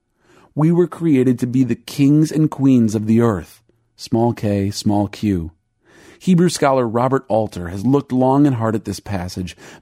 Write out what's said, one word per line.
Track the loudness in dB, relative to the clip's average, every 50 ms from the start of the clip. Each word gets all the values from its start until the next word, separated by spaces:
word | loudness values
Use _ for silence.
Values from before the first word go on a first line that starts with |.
| _ _ _ _ _ _ _ _ _ _ _
We | 0 2 2 4
were | 2 0 0
created | -2 -4 0 2 2 4 4 2 2 0
to | -2
be | -2 0 0 0
the | 0 -2
kings | -6 _ -10 -2 0 2 4 4 4 2 2 0
and | 0 -2 -2
queens | -2 0 2 2 4 4 2 2 0
of | -2 0
the | 2 2 2
earth. | 4 2 0 -2 -6 -10 -18 _ _ _ _ _ _ _ _
Small | _ -8 -4 -2 0 0 0 -2
k, | -2 -2 -2 -2 -2 -2 -4 -6
small | -4 -2 -2 0 0 -2
q. | -2 -4 -4 -2 -2 -2 -2 -4 -8 -12 _ _ _ _ _ _ _ _ -20 -20 -20 -20 _
Hebrew | -2 0 2 4 4 2
scholar | 0 0 0 2 2 2 0 0
Robert | 0 -2 0 0 0 -2 -2 _
Alter | -2 -2 -2 -2 -6 -10 -10 -10
has | -10 -4 -2
looked | 0 0 0 0 -2
long | -2 0 2 2 2 4 2 2
and | 2
hard | 0 -2 -2 -2
at | -4 -4
this | -6 -10 -10
passage, | -8 -8 -8 -6 -6 -8 -8 -10 -10 -10 -12 -16 -20 -20 -20 -8